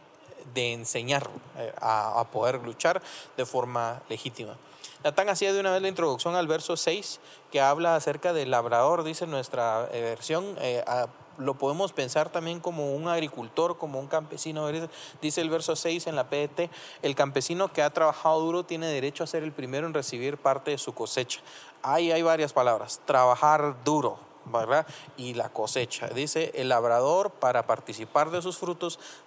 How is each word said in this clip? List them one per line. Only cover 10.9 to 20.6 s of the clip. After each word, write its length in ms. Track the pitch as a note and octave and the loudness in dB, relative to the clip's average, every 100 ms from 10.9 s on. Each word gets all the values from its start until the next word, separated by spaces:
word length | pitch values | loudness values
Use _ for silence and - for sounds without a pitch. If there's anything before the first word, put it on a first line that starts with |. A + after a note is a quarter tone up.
| B2 A#2+ - - - | -2 -2 -6 -18 -6
lo 160 | C3+ C3+ | -4 0
podemos 380 | C#3 D#3 F#3+ | 0 0 -2
pensar 360 | - B2+ D3+ D#3+ | -2 -2 0 0
también 300 | F3 E3 E3+ | -2 -4 -4
como 340 | F3 E3 C#3+ | -6 -4 -2
un 140 | C#3 E3 | -2 0
agricultor, 720 | E3+ D3+ B2+ A#2 - E3+ F3 | 0 -2 -6 -6 0 0 0
como 200 | D#3 C3+ | -6 -6
un 60 | C#3 | -2
campesino. 640 | D#3+ D3+ D#3 D#3+ D#3 D3+ | -2 -2 -6 -6 -4 -4
Dice, 200 | D#3 D#3+ - - - | -4 -6 -12 -18 -6
dice 220 | D3+ D#3+ | -2 0
el 80 | D#3+ | 0
verso 260 | D#3+ E3 D#3 | 0 0 0
seis 300 | E3+ E3+ E3 | 0 -2 -2
en 100 | D3+ | -2
la 140 | B2 | -2
P 60 | C#3+ | -2
D 120 | D3 | -2
T, 220 | - E3+ - - - | -2 -4 -6 -18 -4
"El 140 | D3 C#3 | -2 2
campesino 580 | C#3 C3+ B2+ F3 F#3+ | 2 0 0 0 0
que 80 | - | 2
ha 80 | D3 | 2
trabajado 500 | E3+ D#3+ C#3+ D#3+ D#3+ | 4 4 4 2 2
duro 260 | D#3+ F3 F3+ | 2 -2 -4
tiene 200 | E3 E3 | -4 -2
derecho 380 | C#3+ C#3 - | -2 -2 -4
a 40 | D#3+ | -4
ser 140 | E3 | -4
el 100 | D#3 | -4
primero 360 | D3 B2+ C3+ E3 | -6 -6 -4 -2
en 80 | D#3 | -2
recibir 420 | C3 A#2+ C3 C#3+ | -4 -4 -4 0
parte 320 | C#3 C3+ | 2 2